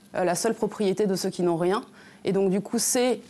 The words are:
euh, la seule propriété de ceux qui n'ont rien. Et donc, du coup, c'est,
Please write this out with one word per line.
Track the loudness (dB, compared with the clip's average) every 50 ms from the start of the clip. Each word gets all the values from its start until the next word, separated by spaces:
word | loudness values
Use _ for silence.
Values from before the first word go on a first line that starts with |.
| -18 -8 -4
euh, | -2
la | 0 0 0
seule | 0 0 -2 0
propriété | 0 -2 -4 -2 0 0 0 2 2 0
de | 0 0
ceux | -2 -2 -4
qui | -2 0
n'ont | 0 2 2
rien. | 2 2 0 0 0 -2 -8 -16 -20 -20 -20 -18 -8 -4
Et | -2
donc, | 0 2 2 2
du | 2 0
coup, | -2 -2 -2 -2
c'est, | 0 0 0 2 2 0 0 -2 -6